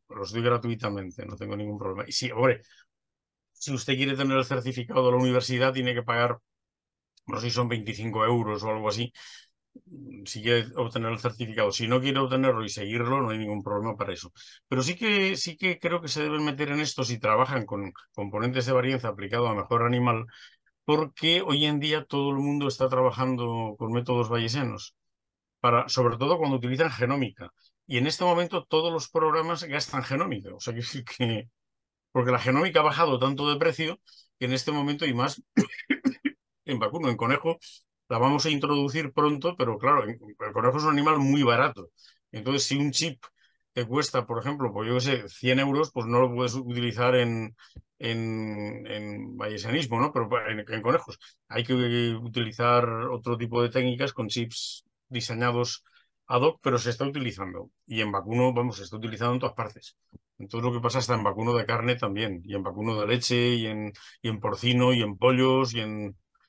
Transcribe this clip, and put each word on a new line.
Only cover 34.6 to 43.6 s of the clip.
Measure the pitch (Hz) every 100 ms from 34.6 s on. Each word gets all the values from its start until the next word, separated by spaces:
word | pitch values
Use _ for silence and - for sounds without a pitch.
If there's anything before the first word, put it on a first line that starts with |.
| 151
momento, | 147 143 147 151
y |
más | 120 143 - - -
<coughs> | - - - - 262 - 277 - _ _
en | - 123
vacuno, | 104 165 139
en | 110
conejo, | 117 143 160 165 - - _ _ -
la | 117
vamos | 131 143 156
a |
introducir | 143 143 143 139 151 143
pronto, | 151 147 143 170 175
pero | 123 104
claro, | 131 143
en, | 110 117
el | 107 - 107
conejo | 113 120 143
es |
un | 156
animal | 143 151 151
muy | 139 143
barato. | 127 123 147 101 - _ - _ _
Entonces, | 110 113 139
si | - 139
un | 143
chip | 127 165 131 - _ _ _